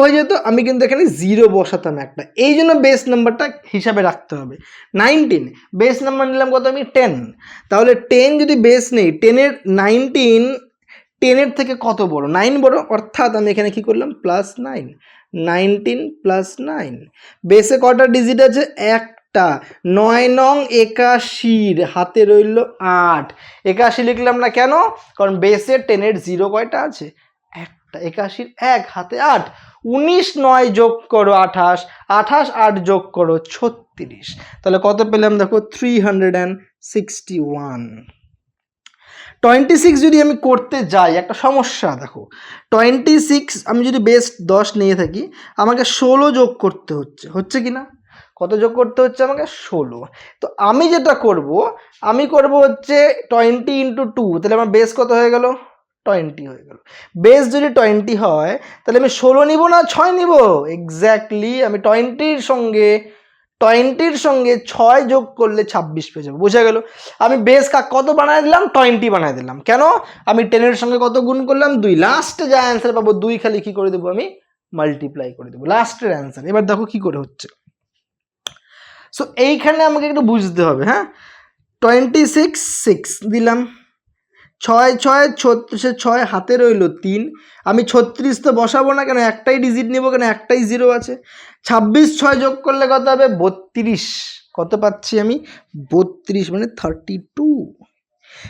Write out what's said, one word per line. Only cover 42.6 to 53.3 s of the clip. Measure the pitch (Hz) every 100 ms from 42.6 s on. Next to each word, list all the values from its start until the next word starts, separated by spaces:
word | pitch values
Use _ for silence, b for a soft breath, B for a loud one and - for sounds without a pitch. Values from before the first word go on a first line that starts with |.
| _
টোয়েন্টি | 220 233 262 302 311 302
সিক্স | 285 285 - -
আমি | 233 247
যদি | 254 208
বেস | 240 233 - 170
দশ | 190 196 214
নিয়ে | 196 185
থাকি, | 165 185 339 B B -
আমাকে | 208 240 240 -
ষোলো | 254 269 190 254
যোগ | 240 240
করতে | 196 - - 151
হচ্ছে, | 139 _ 160 175
হচ্ছে | 190 262 247
কি | 254
না? | 285 _ b b b _
কত | 180 214
যোগ | 226 233
করতে | 233 247
হচ্ছে | 254 254 262
আমাকে? | 277 302 - -
ষোলো। | 170 131 120 - B B B
তো | - - 202
আমি | 240 330
যেটা | 339 277 254 226
করব, | 175 143 170 453 - B B 214
আমি | 233 285 302
করব | 277 285 277
হচ্ছে | 220 - 285 294 - -